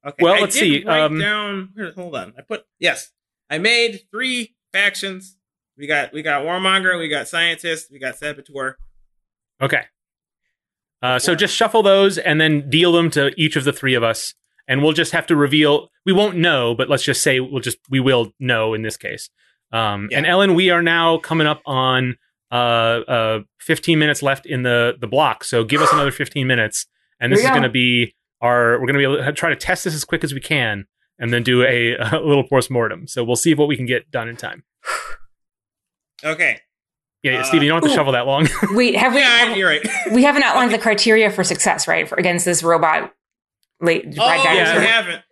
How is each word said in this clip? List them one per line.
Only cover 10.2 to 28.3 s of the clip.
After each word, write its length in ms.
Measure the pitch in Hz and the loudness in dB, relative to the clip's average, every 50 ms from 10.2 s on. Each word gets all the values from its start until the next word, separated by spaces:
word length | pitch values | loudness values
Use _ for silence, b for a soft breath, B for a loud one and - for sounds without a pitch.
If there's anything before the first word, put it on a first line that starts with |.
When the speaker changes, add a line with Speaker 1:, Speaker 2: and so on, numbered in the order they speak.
| _ _ _ _ _ _ _ _ _ _ _ _ _ _ _ _ | _ _ _ _ _ _ _ _ _ _ _ _ _ _ _ _
Speaker 2:
Uh, 160 | - 123 127 127 | -2 -2 0 0
so 120 | - - | 0 0
Speaker 1:
Before. 80 | 175 156 | 0 0
Speaker 2:
just 160 | 208 196 - | 0 -2 0
shuffle 280 | - 226 220 - 226 214 | 0 -2 2 2 2 4
those 340 | 196 196 196 196 196 196 | 6 6 6 4 2 2
and 240 | 160 - 180 151 156 | 0 -2 0 2 2
then 280 | 156 156 151 147 139 143 | 2 2 2 0 -2 0
deal 220 | 135 160 175 175 | 2 2 4 4
them 180 | 170 170 170 165 | 4 4 2 2
to 200 | - 151 139 139 - - | 0 0 0 0 0 0
each 160 | 156 151 - | -2 0 0
of 80 | 151 131 | 0 -2
the 80 | 143 135 | -2 -4
three 200 | - - 131 127 | -2 -2 0 0
of 100 | 120 117 | 2 2
us. 300 | 113 110 - - - - _ _ _ _ _ _ | 0 -2 -2 -6 -12 -14 _ _ _ _ _ _
And 160 | - 127 135 143 | -2 0 2 2
we'll 100 | 156 156 | 2 2
just 180 | 156 165 - - | 2 -2 0 -2
have 120 | 170 156 | -4 0
to 80 | - 170 | 2 2
reveal, 540 | 147 143 139 143 151 151 147 143 147 - _ _ _ _ | 4 4 4 4 4 4 4 4 2 0 _ _ _ _
we 60 | 190 190 | 2 2
won't 240 | 190 208 208 180 | 4 2 2 0
know, 380 | 175 165 175 156 135 120 117 120 | 0 0 2 2 2 0 0 0
but 140 | 113 131 123 | -2 0 0
let's 140 | 143 131 - | 0 0 0
just 180 | - 135 - - | -2 -2 0 0
say 160 | 151 135 127 | 0 2 0
we'll 220 | 127 127 143 131 | -2 -2 -6 -6
just, 160 | - 123 - _ _ _ | -6 -6 -8 _ _ _
we 100 | 131 135 | -2 0
will 340 | 127 135 131 123 117 104 _ _ | 2 4 2 2 0 -2 _ _
know 340 | 135 127 123 113 110 110 110 | -2 -2 0 0 0 -2 -2
in 80 | 110 110 | -4 -6
this 140 | 110 - | -8 -10
case. 320 | - - - - - - - _ _ _ _ _ _ _ _ | -10 -12 -12 -12 -12 -14 -20 _ _ _ _ _ _ _ _
Um, 380 | 113 113 113 107 101 101 101 104 | -4 -2 -2 -2 -4 -4 -6 -4
Speaker 1:
Yeah. 60 | - 139 | -4 -2
Speaker 2:
and 60 | 151 | 0
Ellen, 260 | 165 175 185 202 196 180 | 0 2 2 2 2 2
we 140 | 165 190 180 | 2 2 2
are 120 | 175 170 170 | 2 2 0
now 340 | 165 165 170 165 165 165 | 0 0 2 2 2 0
coming 300 | 160 - - 160 165 156 | 0 -2 -4 -2 0 0
up 140 | 151 151 151 _ | 0 0 -4 _
on, 520 | - 139 131 131 131 127 127 127 123 120 _ _ _ _ _ _ _ | -6 -4 -2 0 0 0 0 0 -2 -6 _ _ _ _ _ _ _
uh, 40 | 120 120 123 120 117 117 113 113 117 117 - | -2 0 0 2 2 2 2 2 0 -2 -2
uh, 320 | - 131 117 113 110 113 110 101 _ _ _ | -2 -2 0 0 0 -2 -4 -6 _ _ _
fifteen 400 | - - 160 - - - 165 156 | -4 -4 -4 -2 0 0 2 2
minutes 220 | 151 151 143 - 143 | 2 0 0 0 0
left 220 | 139 139 - _ | -2 -2 -2 _
in 160 | - 151 127 123 | -8 -6 -4 0
the, 320 | 127 120 120 117 120 120 123 | 0 2 2 2 0 -2 -4
the 80 | 117 | -8
block. 360 | 107 104 135 156 135 110 - - | -2 0 2 2 2 0 -4 -8
So 200 | - - 117 113 | -4 -2 -2 0
give 180 | 107 143 143 | 0 0 2
us 100 | 156 151 - | 2 2 2
another 180 | 147 143 139 | 2 0 -2
fifteen 360 | - - 143 - - 147 131 | -2 -4 -8 -6 -4 -4 -2
minutes. 400 | 127 131 120 110 107 - - - _ _ _ _ _ _ _ | 0 0 0 0 -2 -4 -8 -10 _ _ _ _ _ _ _
And 120 | 123 123 | -2 2
this 80 | - 208 | 2 4
Speaker 3:
Here 80 | 240 262 | 4 4
we 20 | |
Speaker 2:
is 40 | 262 | 2
Speaker 3:
go. 60 | - | 2
Speaker 2:
gonna 100 | 131 123 | 0 0
be 440 | 110 127 123 123 123 120 117 113 _ _ _ _ | 0 2 2 2 2 2 0 -2 _ _ _ _